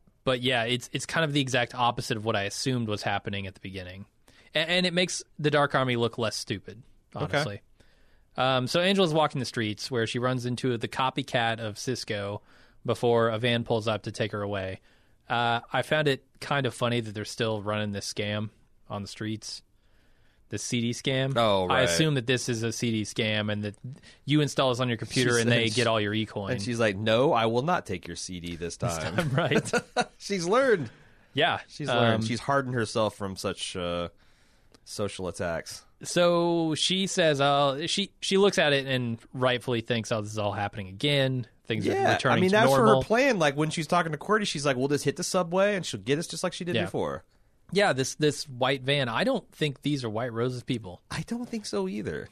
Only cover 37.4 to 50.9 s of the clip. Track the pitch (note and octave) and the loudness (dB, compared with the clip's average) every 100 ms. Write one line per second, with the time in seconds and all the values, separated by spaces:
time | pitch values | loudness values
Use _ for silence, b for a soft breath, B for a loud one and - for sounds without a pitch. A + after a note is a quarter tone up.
37.4 | C#3 C#3+ C#3 C3+ E3 - G3 - - F#3+ | 4 4 2 0 -2 -2 -4 -6 0 4
38.4 | G3+ F#3 D3+ C#3 C3+ B2+ A#2+ A2+ - C3+ | 4 4 4 2 2 -2 -2 -6 -8 0
39.4 | B2+ B2 - A#2+ - A#2 G#2 A2+ G#2+ G#2+ | 2 2 0 -2 0 -2 0 -2 -4 -2
40.4 | G2+ G2 G2+ A2 F#2+ G2 D3 C#3+ C3+ B2+ | -2 -2 -4 -6 -12 -2 0 2 2 0
41.4 | B2 _ - A2+ - G4 F#4+ - C3+ A#2+ | -6 _ -4 -2 0 2 2 2 2 4
42.4 | F#3 G#3 A3+ C4 A3+ C3 B2+ A3+ C#4 G#3 | 4 6 6 6 6 6 4 2 4 4
43.4 | D3+ C#3+ D#3 E3 D3+ F3 E3 D3+ - G#3+ | 2 2 -2 -2 0 0 0 -4 0 0
44.4 | G3+ D3+ C#3+ B2 C#3 C#3+ D3 C#3+ - F#3 | 0 -2 0 2 2 2 0 -2 0 0
45.4 | E3+ F3+ G3+ G3 - G#2 G2+ D3 - E3 | 0 2 2 0 -4 -6 -2 -2 -2 -4
46.4 | F3+ - E3+ A2+ F#2+ B2+ D#2+ C#2 - _ | -6 -4 -2 -2 -2 -2 -4 -6 -12 _
47.4 | _ _ - F#3 G3 C3 C3 - D3+ - | _ _ -2 2 4 2 -2 2 0 0
48.4 | - B2 B2+ C#3 B2+ C#3+ B2 A#2 A3 B3 | -6 -2 0 0 0 0 2 0 0 0
49.4 | - - D3+ C3 C#3+ C#3+ A#2+ G#2 B2 A2+ | -4 -4 -2 -2 -2 -2 -2 -2 -2 -2
50.4 | B2+ B2 - A#2+ G2+ | -2 -2 -4 -4 -6